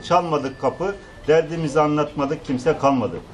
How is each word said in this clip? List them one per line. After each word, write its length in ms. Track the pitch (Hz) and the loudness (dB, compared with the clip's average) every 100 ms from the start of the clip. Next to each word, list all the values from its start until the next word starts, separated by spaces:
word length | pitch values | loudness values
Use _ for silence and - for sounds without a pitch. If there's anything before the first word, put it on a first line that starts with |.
çalmadık 580 | - 175 170 147 131 131 | 4 2 2 -2 -4 -4
kapı, 340 | 135 - 185 196 - - - | -4 -2 -6 -6 -12 -14 2
derdimizi 540 | 160 151 170 160 147 | 4 4 -2 0 2
anlatmadık 640 | 151 151 147 151 139 151 - | 2 2 -2 -2 -4 -4 -4
kimse 320 | 127 160 151 | -2 0 2
kalmadı. 380 | 139 135 101 80 - | 2 2 -2 -6 -14